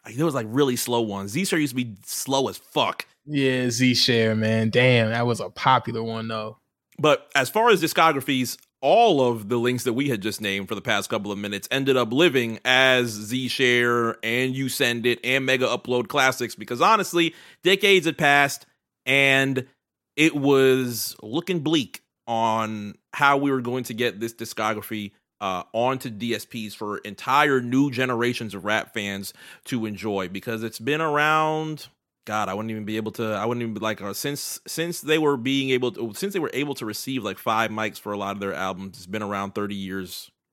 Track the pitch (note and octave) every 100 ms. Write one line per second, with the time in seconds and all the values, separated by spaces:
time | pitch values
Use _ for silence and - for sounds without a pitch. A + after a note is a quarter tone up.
0 | - A#2 D#3+ C3 G#2+ B2+ C#3 B2 - A#2+
1 | A2 G2 G2+ B2+ F#3+ E3+ C#3+ B2+ A#2+ G2
2 | - - - C3+ A#2 - - D3+ G#2 -
3 | - _ C#3+ C#3+ C3+ B2+ B2+ A#2 B2+ A#2+
4 | - A#2 A2 A2 A2 A2+ A2 A#2+ B2+ B2
5 | A2 A#2 A#2+ A2+ - - C#3 B2+ - A2+
6 | A2+ A2+ A2+ A2 A2 - _ _ _ -
7 | D3+ C#3 - C#3 B2+ G#3+ A#3 G3+ D#3 -
8 | E3 C#3 C3+ C3 B2 - _ _ C3+ G#3
9 | A#3 D3 B2 A#2 G2+ A#2+ B2 B2 B2 A#2
10 | C#3+ A2 G#2+ G2 G#2 G2 F#2+ G2+ A#2+ G2+
11 | G2 A2 G2+ G2+ G2+ G2+ - C3+ C3+ B2+
12 | A#2 B2+ F3 C3 A#2 A2 B2+ C3 C3 B2+
13 | A#2+ G#2 G#2+ B2+ B2 - B2 A#2+ A#2+ A#2+
14 | A#2 - A2+ A#2+ C3 C3 C3 - B2 A#2+
15 | A#2+ A#2 A#2+ C3+ C3 C3 A#2+ B2 - B2
16 | A#2 D3 C3 B2 A#2 - G#2+ A#2+ F3+ A3
17 | F3+ E3+ E3 - - _ F3+ G3 G3+ F#3+
18 | D#3+ D3 D3 C#3+ C#3 - _ _ _ _
19 | B2+ C#3 C#3 C3+ C3+ B2+ B2 _ _ _
20 | _ - D#3 D3 C#3 C3+ C3 C3 B2 A2+
21 | - - G#2+ C#3+ E3+ F3+ D3 D#3+ A2 -
22 | _ _ - A2+ A2+ A2 A2 G#2+ G#2 -
23 | _ - C#3+ C#3 C#3+ C3 A#2+ B2+ B2 A2+
24 | B2 G2+ A2+ - A2+ - A2 G#2 - G#2+
25 | G2+ _ _ - G2 F#2 - A2+ B2 C3
26 | C3 G#2 A#2 G#2+ - A#2+ G#2+ - G#2 G2+
27 | G#2+ G2 - C#3 D3+ C3 A#2+ C3 C#3+ B2
28 | B2+ A#2 B2 B2 A2 G2 G2+ G#2+ - A2
29 | G2+ G2 G2 - - - - B2 A2 G2
30 | A2 G2 F2+ F#2+ A#2+ A2 A2+ - A2+ D#3
31 | D#3+ D3 D3+ D#3 D#3 D#3 D#3 D3+ - _
32 | _ _ - G#2+ F#2+ G2 A2 A2 G#2 A2
33 | G#2+ - A2 G#2 A2 A#2+ A#2 G2+ A2 G2+
34 | G2 G2 C#3+ C#3+ - - - - E3+ E3+
35 | C#3 D#3+ D3 C3+ A#2+ C#3 C3+ B2+ B2+ G2
36 | A2+ G2 G3+ G3 D3 B2+ D3 C#3 A2 G#2+
37 | - B2+ G2+ F#2+ A#2+ A2 A2 G#2+ A2 -
38 | - G2+ G2 G2+ G2 D#2 F#2+ F#2 G2 F2
39 | F2+ G#2+ G#2 G2+ G2 G#2 G#2 G2+ F#2+ F#2+
40 | F2+ - - _ _